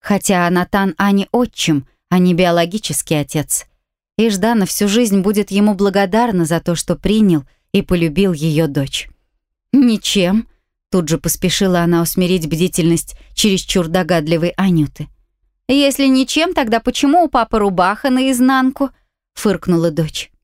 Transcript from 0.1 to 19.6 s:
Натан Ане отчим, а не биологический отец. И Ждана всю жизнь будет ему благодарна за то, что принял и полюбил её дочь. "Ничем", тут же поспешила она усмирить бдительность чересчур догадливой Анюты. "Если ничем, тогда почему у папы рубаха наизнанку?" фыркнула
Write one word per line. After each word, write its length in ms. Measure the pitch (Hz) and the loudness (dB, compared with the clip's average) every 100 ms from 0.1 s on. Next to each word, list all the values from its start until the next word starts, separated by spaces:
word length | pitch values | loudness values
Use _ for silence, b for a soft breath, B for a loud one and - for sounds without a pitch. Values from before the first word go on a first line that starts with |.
| 202 - 185 175 | -2 0 0 2
Натан 460 | 175 180 202 196 - | 0 0 -2 -2 0
Ане 320 | 202 196 196 | 0 2 0
отчим, 540 | 240 240 - - 147 - _ _ | -2 -2 -4 -2 -2 -2 _ _
а 100 | 180 | 2
не 140 | 180 | 2
биологический 840 | 170 180 170 170 208 - 151 - 156 | 2 2 2 0 -4 -6 -8 -4 -4
отец. 500 | 139 160 143 - - _ _ _ _ - | -2 -4 -4 -6 -8 _ _ _ _ -2
И 140 | 226 | 0
Ждана 340 | 196 214 233 | 0 0 0
всю 240 | 185 - 202 | 0 -2 0
жизнь 320 | 208 240 196 | 0 2 2
будет 300 | 185 208 202 | 0 -2 -2
ему 240 | 196 208 | 0 2
благодарна 720 | 190 202 190 202 214 240 185 160 | 2 0 0 0 0 0 0 0
за 140 | 165 | -2
то, 140 | - | -2
что 220 | 170 - 170 | -4 -4 -4
принял 480 | - 214 208 160 135 _ _ | 0 2 4 2 -2 _ _
и 100 | 196 | -4
полюбил 500 | - 180 165 143 196 | 0 0 0 0 0
её 340 | 160 160 151 160 | 0 -2 0 0
дочь. 440 | 143 135 - - - _ _ _ _ _ | -2 -6 -8 -12 -20 _ _ _ _ _
"Ничем", 760 | 262 247 214 - 202 175 208 - _ _ _ _ | 2 2 2 -2 0 0 0 -4 _ _ _ _
тут 180 | 185 156 | -2 0
же 100 | 165 | -4
поспешила 600 | 170 - 185 - 196 180 | -4 -4 -4 0 0 2
она 200 | 170 170 | 2 2
усмирить 480 | 170 - 180 185 160 | 0 -2 0 0 -2
бдительность 680 | 156 180 - 165 170 - b b | -2 -2 0 0 0 -2 b b
чересчур 540 | - 214 190 - 190 165 | -4 -2 -2 -2 -2 0
догадливой 680 | 180 170 170 156 165 170 - | -2 0 -2 0 -2 -2 -2
Анюты. 520 | 190 170 143 - 151 _ _ _ _ _ - | 0 2 0 -4 -18 _ _ _ _ _ -2
"Если 380 | 269 277 277 269 | 2 2 2 2
ничем, 480 | 262 262 - 339 | 2 0 -2 -2
тогда 260 | 330 247 226 | -2 0 -2
почему 440 | - - 285 330 | -2 -2 2 2
у 40 | 330 | 2
папы 300 | 254 226 220 | 0 0 0
рубаха 500 | 202 180 180 214 277 | 0 2 0 0 -2
наизнанку?" 840 | 254 262 254 254 269 262 269 277 _ _ _ _ | 0 0 2 2 2 0 -2 -6 _ _ _ _
фыркнула 560 | - 208 185 | -4 -2 -2